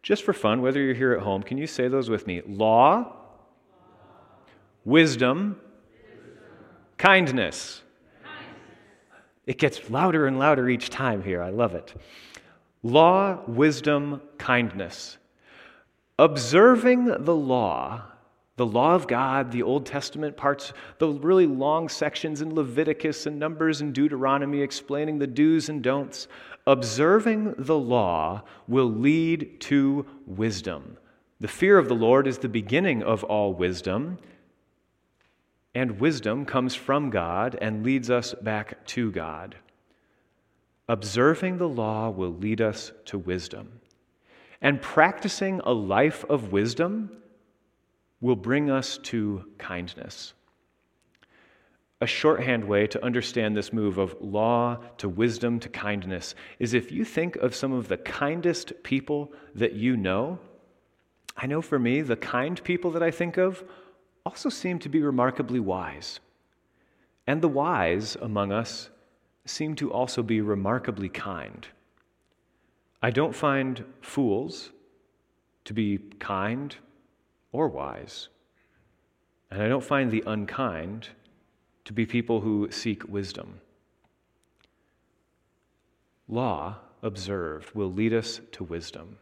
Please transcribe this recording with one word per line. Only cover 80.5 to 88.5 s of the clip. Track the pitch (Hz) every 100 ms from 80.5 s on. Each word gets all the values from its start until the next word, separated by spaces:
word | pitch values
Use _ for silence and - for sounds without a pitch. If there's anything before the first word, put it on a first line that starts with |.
| - 127 82 85 110 - - _ _ _ _ _ _
to | -
be | 107
people | 110 120 117 113
who | 110 104 104
seek | - 117 104 -
wisdom. | 101 95 87 87 92 _ _ _ _ _ _ _ _ _ _ _ _ _ _ _ _ _ _ _ _ _ _ _ _ _ _ -
Law | 113 127 80 82 104 - _
observed | 110 98 92 98 82 78 -
will | 107 98
lead | 92 113
us | 113 110 - -